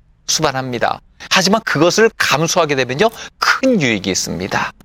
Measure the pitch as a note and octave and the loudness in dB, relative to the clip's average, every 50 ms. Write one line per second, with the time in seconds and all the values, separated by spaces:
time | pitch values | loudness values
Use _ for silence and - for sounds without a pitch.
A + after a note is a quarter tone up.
0 | - _ _ _ _ - - - D#3 D3 B2+ C3 C3 B2+ B2 A#2 G#2+ - - - | -12 _ _ _ _ -6 -2 0 0 0 0 -2 -4 -4 -2 -2 -2 -2 -2 -4
1 | - _ _ - - - - F#3+ E3+ F#3 G3+ A3+ - - - E3+ E3 F3 E3 - | -8 _ _ -20 -6 -2 0 2 2 2 2 0 0 -2 0 0 2 2 4 4
2 | A3 A3 - - - - C3+ C#3 E3 D#3+ - F3+ E3 D3 D3 C3 B2+ A#2+ B2+ C#3+ | 2 2 2 0 0 0 0 0 0 0 2 0 0 2 0 0 0 -2 0 0
3 | G#3 A3+ - - - - - _ - - - - - C4 B3 G3 C#3+ A#2+ A2 G2 | 0 0 -2 -4 -12 -18 -10 _ 0 0 0 2 2 2 2 2 2 2 0 0
4 | - G2 F#2 - - - E2+ E2 F#2 - - - - - - - | 0 -2 -2 -2 -2 -4 -6 -6 -4 -4 -2 -2 -4 -4 -8 -12